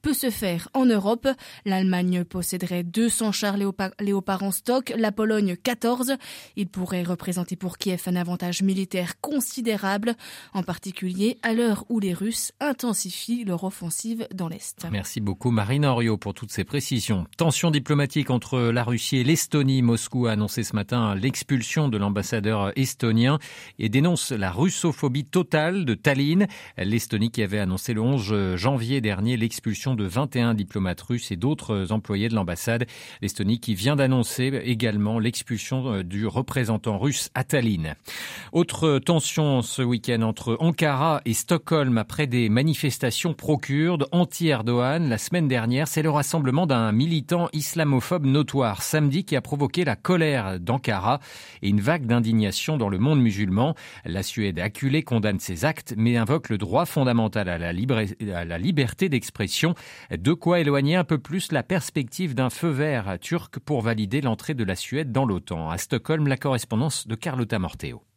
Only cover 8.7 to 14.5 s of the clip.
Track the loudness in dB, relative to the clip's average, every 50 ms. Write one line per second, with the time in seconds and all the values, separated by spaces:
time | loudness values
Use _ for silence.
8.7 | 2 0 -2 -2 -2 -4 -4 -4 -6 _ -8 -2 -2 -2 -2 -2 -6 -6 -4 -2
9.7 | -2 -2 0 -2 -2 0 0 -2 -4 -4 -8 -18 -18 -18 -20 -8 _ -6 -4 -4
10.7 | -6 -8 -8 -10 -10 -6 -6 -4 -2 0 0 0 0 0 -2 0 0 2 2 2
11.7 | 0 0 -2 _ -2 0 0 0 -2 -2 -2 -4 -2 -4 -6 -6 _ _ -2 -2
12.7 | -2 -2 -2 -2 -2 -2 -4 -6 -6 -8 -4 -4 -4 -2 -2 -2 -4 -2 -2 -6
13.7 | -6 -6 -8 -6 -6 -6 -4 -6 -6 -6 -6 -8 -6 -6 -6 -6